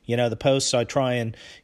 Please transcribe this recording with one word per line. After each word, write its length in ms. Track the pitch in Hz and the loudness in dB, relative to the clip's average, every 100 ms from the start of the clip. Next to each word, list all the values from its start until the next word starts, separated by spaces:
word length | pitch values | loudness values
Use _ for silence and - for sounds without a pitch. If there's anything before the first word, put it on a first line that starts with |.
| - | -4
you 100 | 117 | 0
know, 120 | 120 | 0
the 60 | 110 | 0
posts. 380 | 143 135 - | 2 2 2
I 100 | 123 | 0
try 300 | 117 143 131 | 0 0 0
and 220 | 123 113 - - - | 0 -4 -8 -16 -20